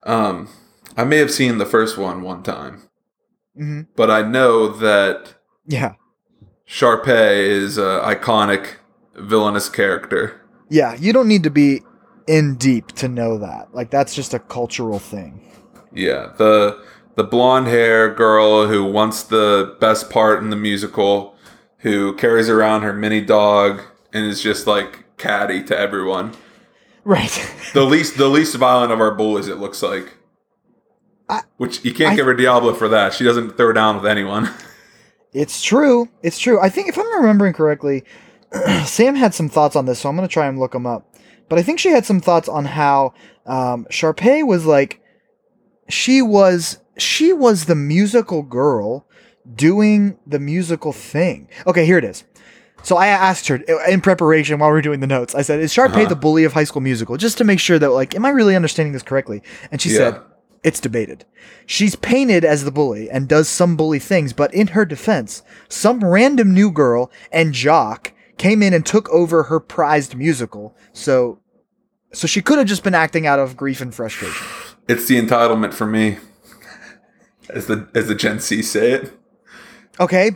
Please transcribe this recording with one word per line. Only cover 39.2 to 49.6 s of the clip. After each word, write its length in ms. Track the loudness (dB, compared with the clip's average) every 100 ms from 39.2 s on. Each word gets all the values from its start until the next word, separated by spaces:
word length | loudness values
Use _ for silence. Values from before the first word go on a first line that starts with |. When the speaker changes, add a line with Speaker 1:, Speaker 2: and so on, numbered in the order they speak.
| 0
Speaker 2:
some 160 | 0 -2
thoughts 280 | 0 2 0
on 100 | -2
this, 140 | -4
so 80 | -4
I'm 80 | -4
gonna 100 | -4
try 220 | -2 -2
and 100 | -2
look 160 | -4
'em 140 | -4 -6
up. 180 | -8 _ _ _ _ _
But 120 | -2
I 20 |
think 160 | 0 0
she 120 | 2
had 140 | 2
some 140 | 2 0
thoughts 280 | 2 0 0
on 160 | -8
how, 500 | -6 -2 2 2 0 _ -20 _ -8
um, 400 | -6 -4 -6 -8
Sharpay 520 | -4 -2 0 2 2
was, 220 | 2 0 2
like, 340 | 2 2 -6 _ _ _ _ _ _ _ _ _
she 320 | -6 2 2
was, 580 | 4 4 4 4 -4 -12 _ -8
she 340 | -4 0 2
was 340 | 4 4 2 0
the 100 | -2
musical 680 | 0 0 2 0 0 -6
girl 640 | -6 -2 0 0 -4 -8 _ _ _ _ -20
doing 640 | 0